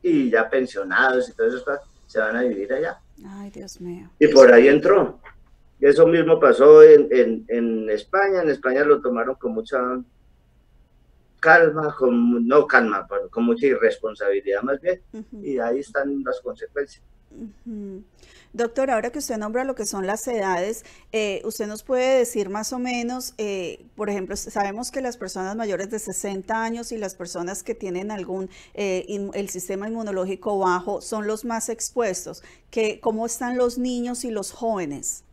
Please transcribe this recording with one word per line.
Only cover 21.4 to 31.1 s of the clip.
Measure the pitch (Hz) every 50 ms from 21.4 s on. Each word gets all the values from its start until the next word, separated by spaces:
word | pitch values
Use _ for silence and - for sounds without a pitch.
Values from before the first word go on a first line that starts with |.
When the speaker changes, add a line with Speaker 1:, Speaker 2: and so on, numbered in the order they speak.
| -
Speaker 2:
¿usted | - - - 220
nos | 208 214 220 -
puede | - 262 254 254 262 269
decir | 262 240 233 - 226 202 190
más | 196 220 214 - 262
o | 254
menos, | 247 254 247 240 233 240 247 254 247 - -
eh, | - 220 208 196 190 180 156 - - - 226 _
por | - 208 208
ejemplo, | 202 202 - - 196
s-, | 202 - -
sabemos | - 220 202 196 196 220 247 -
que | - 285
las | 262 247 233
personas | 240 202 185 - 196 185 185 208
mayores | 226 226 208 190 170 196 202
de | 226 214
sesenta | - - 185 - - 202 196 196 185 - 220 226 226
años | 226 233 233 233 226
y | 240
las | 220 208 190 185
personas | _ 175 170 - 180 175 175 196 - -
que | - 226
tienen | - 214 190 175 180 196 208
algún, | 214 202 180 - - 190 190 185 - - - - _
eh, | - 202 196 185 185 -
in-, | - 208 202 196 196 -
el | 196 202 190
sistema | - 185 180 - 190 196 202
inmunológico | 220 226 226 226 208 196 185 185 190 190 185 - 226 208
bajo | 196 196 185 175 180 180 214 202 -
son | - -